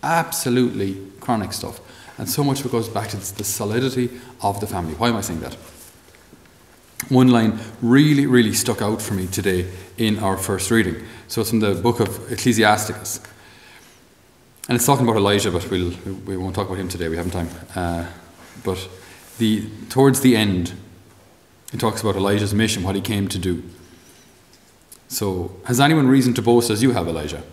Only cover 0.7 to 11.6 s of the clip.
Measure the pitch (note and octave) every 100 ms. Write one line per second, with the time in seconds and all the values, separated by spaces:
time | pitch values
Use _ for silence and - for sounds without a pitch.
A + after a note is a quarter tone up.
0.7 | G#2 G2 F#2+ - - - A#2 G2 - -
1.7 | - - - - - - - C#3+ C3+ B2+
2.7 | A#2+ A2 G#2+ G#2 G2+ - - G2+ - G#2
3.7 | A2 C3 B2+ B2 - - - G2 G2+ -
4.7 | F#2+ E2 D#2 A#2 A2+ F#2 E2 C2 - -
5.7 | - - - - - _ - - _ _
6.7 | - _ - - B2+ C3 A#2+ A2 A2 -
7.7 | - A#2 C3 D3+ C#3+ C3+ B2 A2 G2 -
8.7 | G#2+ G#2 A2 - G2 F2+ F#2 G2 F#2 F2+
9.7 | - - - A2 G#2 G#2 F#2+ - G2 -
10.7 | A2+ F#2+ D#2+ - - - - G#2 A2+